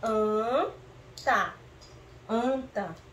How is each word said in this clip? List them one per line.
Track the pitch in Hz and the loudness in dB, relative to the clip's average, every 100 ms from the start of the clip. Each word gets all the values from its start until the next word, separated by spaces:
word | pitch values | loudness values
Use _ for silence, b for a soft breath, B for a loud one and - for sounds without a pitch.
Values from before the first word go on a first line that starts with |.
Anta. | 226 214 214 214 226 262 359 - - - - - - 220 185 - - - - - - - - | 2 2 2 2 2 2 0 -4 -18 -20 -20 -6 2 2 2 -6 -20 -20 -20 -20 -20 -20 -2
Anta. | 226 240 269 254 - 190 165 - | 0 2 0 -2 -6 -6 -8 -16